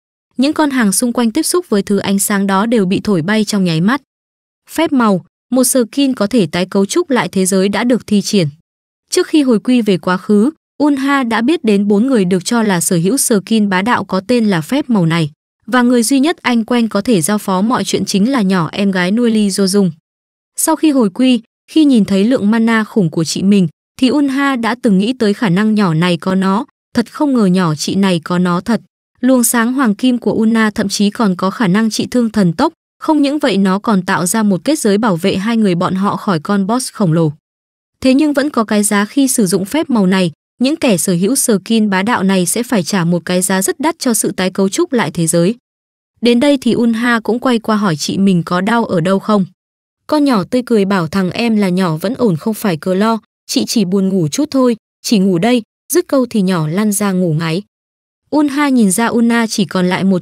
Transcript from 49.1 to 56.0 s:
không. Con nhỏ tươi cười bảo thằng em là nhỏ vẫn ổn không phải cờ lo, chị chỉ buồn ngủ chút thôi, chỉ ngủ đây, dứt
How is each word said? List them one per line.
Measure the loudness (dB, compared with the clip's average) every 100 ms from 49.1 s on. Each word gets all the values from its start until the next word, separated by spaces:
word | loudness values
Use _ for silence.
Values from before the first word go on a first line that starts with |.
| 0
không. | 0 0 -2 _ _ _ _ _ -4
Con | 0
nhỏ | 2 0
tươi | 0 -2 0
cười | 0
bảo | 2 0 -2
thằng | -2 -2
em | -2 0 0
là | 0
nhỏ | 0 0 -2
vẫn | -4
ổn | 0 0 0
không | -4
phải | -4 -4 -4
cờ | -2
lo, | 0 0 -2 -6 _ -8
chị | -4 -2
chỉ | -2
buồn | 0 0 0
ngủ | 0 -2
chút | -2 -2
thôi, | 0 0 0 _ _
chỉ | -2 0
ngủ | 2 2
đây, | 0 0 -4 _ -4
dứt | -4